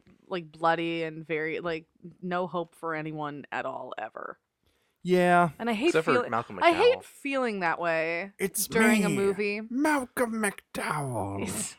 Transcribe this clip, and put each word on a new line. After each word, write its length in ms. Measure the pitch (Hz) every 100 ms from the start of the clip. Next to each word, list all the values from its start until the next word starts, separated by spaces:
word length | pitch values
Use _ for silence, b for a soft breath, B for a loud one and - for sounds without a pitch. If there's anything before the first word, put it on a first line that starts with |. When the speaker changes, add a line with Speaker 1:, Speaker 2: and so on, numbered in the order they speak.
| _ _ -
Speaker 1:
like, 240 | 185 156
bloody 520 | 156 165 165 170 165
and 220 | 160 160 156
very, 320 | 156 160 139
like, 260 | 170 160 - _ 175 -
no 260 | 180 180 180
hope 280 | 180 170 _
for 200 | 170 156
anyone 500 | 156 156 147 143 -
at 140 | 127 127
all 280 | 127 127 -
ever. 420 | 113 - - - _ _ _ _ _ _
Speaker 2:
Yeah. 480 | 180 180 180 175 175 -
Speaker 1:
And 100 | 226
I 40 |
hate 140 | 208 320
Speaker 3:
Except 180 | 160 165
for 80 |
Speaker 1:
feeling, 180 | 151 233
Speaker 3:
Malcolm 280 | 117 - 98
Speaker 1:
I 100 | 339
hate 280 | 339 480 523
Speaker 3:
McDowell. 40 |
Speaker 1:
feeling 560 | - - 277 269 247 202
that 180 | 170 -
way 520 | 170 160 160 170 196 -
Speaker 2:
It's 280 | 190 - -
Speaker 1:
during 360 | 220 226 220
a 60 | 208
Speaker 2:
me, 60 | 196
Speaker 1:
movie. 440 | 196 196 208 208 220
Speaker 2:
Malcolm 640 | 240 311 294 247 - 233 220
McDowell. 1000 | 202 - - - 202 151 139 113 98 98
Speaker 1:
He's, 340 | - 98 -